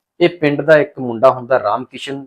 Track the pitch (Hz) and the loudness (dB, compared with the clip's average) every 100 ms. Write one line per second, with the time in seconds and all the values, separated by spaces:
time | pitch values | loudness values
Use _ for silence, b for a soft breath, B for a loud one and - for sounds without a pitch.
0 | _ - 175 175 147 143 143 151 143 - | _ -2 -2 0 -2 -2 4 4 4 -6
1 | 123 113 131 127 120 127 101 117 131 127 | -8 2 2 2 -2 -2 -2 -4 -8 -14
2 | - 139 | -12 -12